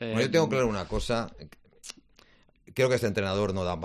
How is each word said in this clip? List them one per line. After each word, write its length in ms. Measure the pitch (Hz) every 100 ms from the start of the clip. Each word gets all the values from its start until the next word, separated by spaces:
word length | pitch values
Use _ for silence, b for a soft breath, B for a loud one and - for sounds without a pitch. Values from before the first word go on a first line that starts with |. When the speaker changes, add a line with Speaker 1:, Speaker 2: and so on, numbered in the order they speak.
Speaker 1:
eh, 120 | 117
Speaker 2:
Bueno, 80 | 110
yo 80 | 131
tengo 180 | 165 151
claro 200 | 131 120
una 180 | 101 87
cosa, 400 | 107 - 117 95 - 76 - _ _ - - _ - b b _ _ -
creo 140 | - 131
que 60 |
este 120 | 123 113
entrenador 460 | 98 98 98 104
no 100 | 95
da, 140 | 90 85